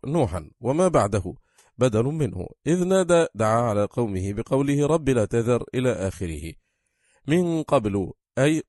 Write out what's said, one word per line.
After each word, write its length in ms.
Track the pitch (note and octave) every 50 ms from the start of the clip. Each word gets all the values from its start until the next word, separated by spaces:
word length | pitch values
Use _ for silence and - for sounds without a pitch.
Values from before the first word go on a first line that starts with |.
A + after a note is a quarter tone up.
| -
نوحا 440 | B2+ D3 E3+ C#3 D#2 F2 F2+ D#2+ C#2+ - _
وما 280 | A#2 A#2 C#3 D#3+ F#3 F#3
بعده 460 | D#3 C#3+ G#2+ G2+ G#2 G#2 F2+ F2+ - - _ _ _ _ _ _ _ -
بدل 260 | B2 C3 G#2 A2 A#2
منه، 420 | C3+ D3+ D#3+ D3+ G#2+ F#2 F#2 F2 - - - _
إذ 180 | C3+ E3 F3+ F3+
نادى، 420 | F3+ F#3+ F#3+ F#3 E3+ E3+ E3+ E3 - -
دعا 260 | G2+ A2 G#2+ A2 A#2
على 240 | A#2+ A#2 G#2 G2+ G#2
قومه 480 | G2 - - A#2+ A2 G2 F#2 F#2 G2 G2+
بقوله: 540 | G#2+ A2 - C3 C3+ C#3 C#3 C#3+ C#3+ D3
"رب 220 | C#3+ D#3 E3+ D3+ C3+
لا 160 | C3 A#2+ G#2
تذر" 400 | G2+ - A#2 A#2 A#2 B2 A#2 - - -
إلى 180 | B2+ B2+ B2+ A2+
آخره، 600 | E2+ F#2+ F#2+ - - F2+ E2+ D#2+ D2+ D#2 E2 - - _ _ _ _ _ _ _ _ _ _ _ _ _ -
من 340 | D3 F3 F3+ E3+ E3 D#3+ D3
قبل، 500 | - C#3+ C3+ G#2+ G#2 F#2+ G2+ F#2 - - - _ _ _ -
أي 240 | C3 D3 D#3 D#3 -